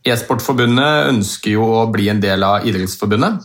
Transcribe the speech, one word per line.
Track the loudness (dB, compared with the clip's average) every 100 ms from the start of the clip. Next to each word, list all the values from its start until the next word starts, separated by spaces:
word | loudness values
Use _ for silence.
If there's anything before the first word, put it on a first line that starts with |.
| 0
e-sportforbundet | -2 -2 -4 0 0 2 2 2 2 2
ønsker | 0 -2 -4 -2
jo | 0 2
å | 2 0
bli | 0 0
en | 0
del | 0 0
av | 2 0
Idrettsforbundet | 0 -2 -4 -4 -2 0 0 -2